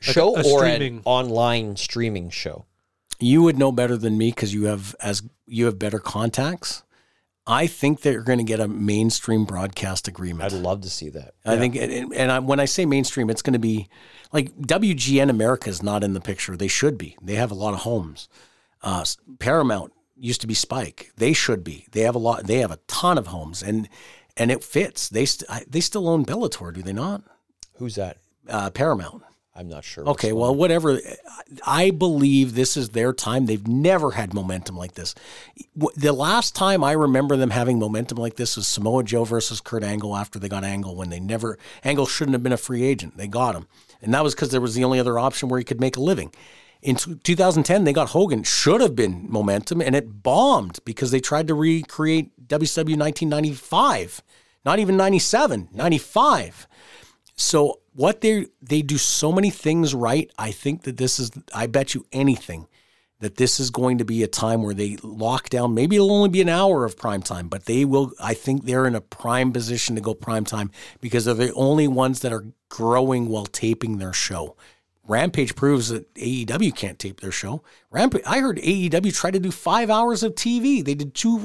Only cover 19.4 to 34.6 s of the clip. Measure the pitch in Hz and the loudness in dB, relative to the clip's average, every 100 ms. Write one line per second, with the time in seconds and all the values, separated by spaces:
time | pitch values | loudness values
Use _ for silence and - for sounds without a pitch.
19.4 | 117 160 131 101 76 _ _ - 120 120 | 0 2 2 -2 -6 _ _ -12 -6 -6
20.4 | 113 110 - 131 90 - - - 117 156 | -4 -4 -4 -6 -8 -12 -14 -2 2 2
21.4 | - 104 85 73 - 107 113 120 113 117 | 0 -2 -4 -14 -8 0 0 2 0 -2
22.4 | 101 120 113 - - - 180 160 90 85 | 0 0 0 -6 -8 -2 2 0 -2 -8
23.4 | 78 85 95 110 107 - - - _ - | -10 -10 -4 -4 -4 -12 -20 -20 _ -2
24.4 | 117 135 - 147 - - - 110 135 - | 0 0 -2 -2 -2 -4 -6 -2 0 -2
25.4 | - 117 - 156 - 208 170 165 135 220 | -6 -12 -6 -4 -2 -2 0 0 0 -2
26.4 | 202 - 87 85 92 98 165 202 - _ | -4 -6 -12 -10 -8 -6 -6 -8 -12 _
27.4 | _ _ - - 123 104 92 - _ _ | _ _ -20 -12 -10 -8 -8 -10 _ _
28.4 | - 107 101 - 151 120 80 - - _ | -8 -6 -4 0 0 0 -4 -16 -20 _
29.4 | _ - 90 76 - - 73 143 110 113 | _ -18 -14 -14 -14 -8 -4 -2 0 0
30.4 | 120 139 175 165 160 131 - - - - | 0 2 2 2 2 0 -2 -16 -18 -20
31.4 | - 139 - 143 185 165 180 151 139 139 | -20 -8 -2 2 4 4 2 4 6 6
32.4 | 131 117 127 151 117 113 123 127 113 123 | 4 2 0 0 -4 0 0 0 -2 0
33.4 | 123 110 107 123 165 190 147 120 98 98 | 0 0 0 2 4 4 2 -2 -4 -4
34.4 | 92 92 | -4 -6